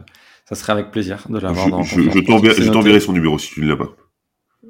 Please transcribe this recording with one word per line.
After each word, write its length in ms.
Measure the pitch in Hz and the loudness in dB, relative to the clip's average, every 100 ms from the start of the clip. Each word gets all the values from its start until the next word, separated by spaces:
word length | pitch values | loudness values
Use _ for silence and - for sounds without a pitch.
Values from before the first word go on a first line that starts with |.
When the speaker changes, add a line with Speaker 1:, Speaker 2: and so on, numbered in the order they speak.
| 87 _ _ _ - | -18 _ _ _ -14
Speaker 1:
ça 100 | 98 | -10
serait 180 | - | -4
avec 180 | 104 104 | -4 -4
plaisir 340 | 110 95 101 - | -6 -6 -8 -10
de 100 | 107 | -8
l'avoir 260 | 92 87 95 | -4 -2 -2
Speaker 2:
Je, 60 | |
Speaker 1:
dans 120 | 90 | -2
Speaker 2:
je, 120 | - 92 | -2 0
Speaker 1:
Confidence 180 | 82 98 | 0 2
Speaker 2:
je 40 | |
t'enverrai, 340 | 95 113 110 | 2 4 4
Speaker 1:
Sportive. 100 | 110 | 4
Speaker 2:
je 0 | 113 | 2
Speaker 1:
C'est 40 | |
Speaker 2:
t'enverrai 200 | 113 104 104 | 2 4 4
Speaker 1:
noté. 100 | 101 | 4
Speaker 2:
son 80 | |
numéro 260 | 90 80 76 | 0 0 -2
si 120 | - | -6
tu 80 | - | -4
ne 60 | 78 | -2
l'as 80 | 71 | -2
pas. 120 | - - _ _ _ _ _ _ 226 | -6 -14 _ _ _ _ _ _ _